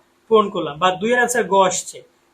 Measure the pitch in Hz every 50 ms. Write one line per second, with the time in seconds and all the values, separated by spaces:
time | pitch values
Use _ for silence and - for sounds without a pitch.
0 | _ _ _ _ _ - 226 214 208 196 202 180 170 147 147 156 180 185 - 170
1 | 196 226 240 247 240 240 - 247 202 175 190 196 190 180 - - - - - 135
2 | - _ _ _ _ _